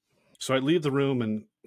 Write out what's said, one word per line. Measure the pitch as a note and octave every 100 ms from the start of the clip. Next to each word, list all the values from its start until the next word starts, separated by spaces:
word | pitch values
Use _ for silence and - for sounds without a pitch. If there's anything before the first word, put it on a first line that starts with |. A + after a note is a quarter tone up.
| _ _ _ _
So | -
I | C3
leave | C3+ E3+
the | D3
room | C3+ C#3 C3
and | A2+ G#2+ - _